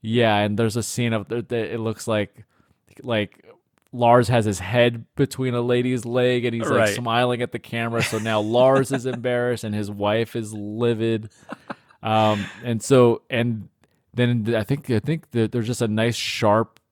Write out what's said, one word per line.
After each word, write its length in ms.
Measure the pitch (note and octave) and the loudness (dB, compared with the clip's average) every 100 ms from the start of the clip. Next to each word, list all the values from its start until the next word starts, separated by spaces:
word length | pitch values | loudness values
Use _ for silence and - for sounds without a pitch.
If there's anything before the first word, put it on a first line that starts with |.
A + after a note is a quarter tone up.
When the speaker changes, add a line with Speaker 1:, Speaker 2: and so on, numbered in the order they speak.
Speaker 1:
yeah, 360 | A2 A#2 A2+ G#2 | -2 2 4 4
and 200 | G#2 G#2 | 2 0
there's 180 | A#2 A2 | 0 -2
a 60 | |
scene 300 | A2 - A#2+ | -6 -2 -2
of, 160 | A2+ G2 | -2 -4
th-, 180 | A#2 - | -8 -4
th-, 220 | A#2+ G#2 | -4 -4
it 60 | A2+ | -4
looks 280 | A2 G#2+ - | -6 -6 -4
like, 360 | G#2+ G2+ - - _ _ _ _ - | -2 -2 -8 -20 _ _ _ _ -18
like, 420 | - A2+ G#2 _ - - _ _ _ | -4 -4 -4 _ -20 -20 _ _ _
Lars 360 | A#2+ A#2+ A#2+ A2 | 0 6 6 6
has 160 | B2 | 2
his 140 | G#2+ F#2+ | 2 -2
head 460 | F#2+ A#2+ A#2+ A#2 - - | -2 2 2 2 -12 -2
between 380 | C3+ - C3 | -2 0 -4
a 60 | A#2+ | -2
lady's 420 | A#2+ B2 B2 B2+ | 0 0 0 -2
leg 400 | A#2 B2 B2 B2 | -2 0 2 2
and 100 | A#2+ | 0
he's, 100 | A#2 A#2 | -2 0
like, 100 | B2 A2 | 2 2
Speaker 2:
Right. 60 | |
Speaker 1:
smiling 460 | G2+ A#2+ A#2 B2 B2 | 0 -2 0 0 -2
at 100 | A#2+ | -4
the 60 | A#2+ | -8
camera. 440 | - A#2 A#2 A#2 | -8 -6 -4 -2
So 160 | A2 A2 | -2 -4
now 220 | A2 A2 | -2 -2
Lars 520 | G#2+ A#2 C3 C3+ C3+ | 2 4 6 4 2
is 140 | C3+ B2 | -2 -4
embarrassed 580 | B2 A#2+ B2 B2 A#2 | -6 -2 -2 -2 -2
and 100 | A2+ | -4
his 160 | G#2 G2+ | -4 -6
wife 440 | G2+ G2+ A2 A2+ A#2+ | -4 0 0 -2 -6
is 160 | G#2+ | -8
livid. 800 | G#2+ G#2 G#2+ A#2+ A2+ A2+ A2+ A2 _ - - _ - _ _ | -10 -10 -2 0 0 0 -2 -6 _ -20 -20 _ -18 _ _
Um, 420 | A2+ A2 A2 G#2+ F#2+ - | -2 2 2 0 -4 -10
and 180 | A#2+ A2+ | -6 -6
so, 400 | - C3+ A#2+ A2+ _ | 4 6 6 4 _
and 380 | A#2+ A#2+ A2 - _ _ _ _ | -4 -2 -4 -10 _ _ _ _
then 300 | - A#2+ A#2+ | -2 0 0
th-, 120 | G#2+ A2+ | 0 -2
I 60 | |
think, 260 | A2 C#3+ - | -2 -6 -2
I 80 | A2+ | -2
think 300 | A#2+ D#3+ - | -2 -6 -4
that 220 | A#2+ A2 | -2 -2
there's 140 | A#2+ A2+ | -2 -4
just 140 | B2 | -2
a 60 | A#2 | -2
nice 280 | G#2+ A#2 A#2 | 0 0 -2
sharp 640 | - - A2 G#2+ A#2 _ _ | -6 0 2 2 0 _ _